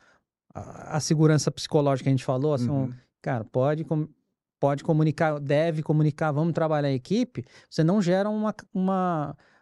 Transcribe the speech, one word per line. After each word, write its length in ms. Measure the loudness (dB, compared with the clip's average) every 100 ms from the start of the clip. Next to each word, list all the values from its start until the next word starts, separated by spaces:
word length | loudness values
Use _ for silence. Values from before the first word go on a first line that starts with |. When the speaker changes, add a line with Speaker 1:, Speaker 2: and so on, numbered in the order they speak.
| _ _ _ _ _
Speaker 1:
a, 440 | -16 -16 -16 -6 -4
a 40 |
segurança 500 | 0 4 4 4 2
psicológica 520 | -4 -2 0 2 0
que 40 | 0
a 40 |
gente 120 | 0
falou, 300 | 0 -2 0
assim, 140 | 0 0
um, 120 | -2 -2
Speaker 2:
Uhum. 80 | -6 _ _
Speaker 1:
cara, 220 | -6 -6
pode 400 | -4 0 0 0
com-, 240 | -2 -4 -4 _ _ _ _ _
pode 240 | -2 0
comunicar, 560 | 0 2 2 2 -2 -2
deve 460 | 0 0 2 -2
comunicar, 480 | 0 2 2 0 -2
vamos 200 | 0 0
trabalhar 380 | 0 0 0 0
em 40 | -2
equipe, 480 | -2 -2 -2 -6 -12 -14 _
você 140 | 0
não 180 | 2 4
gera 260 | 2 2 0
uma, 240 | -2 -4 -6 -8
uma, 640 | -2 0 0 0 -2 -4 -8 _ _